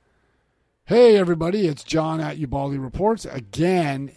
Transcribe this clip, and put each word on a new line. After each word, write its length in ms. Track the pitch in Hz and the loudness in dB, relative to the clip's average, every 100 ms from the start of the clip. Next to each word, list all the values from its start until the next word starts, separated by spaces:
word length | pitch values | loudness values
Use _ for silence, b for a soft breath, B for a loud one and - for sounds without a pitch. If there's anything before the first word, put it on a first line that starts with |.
| _ _ _ _ _ _ _ _ | _ _ _ _ _ _ _ _
Hey, 320 | - 226 240 208 | 0 6 8 6
everybody, 500 | 180 165 165 208 185 | 4 0 -2 0 -2
it's 160 | 143 | -2
John 380 | - 156 160 160 | -4 -2 -2 -4
at 180 | 151 147 | -6 -6
Ubaldi 400 | 143 139 139 139 | -6 -6 -6 -6
Reports. 460 | 131 - 202 226 | -8 -2 -2 -2
Again, 880 | - 131 104 - 170 185 151 135 139 | -4 -12 -10 -2 0 0 0 -4 -10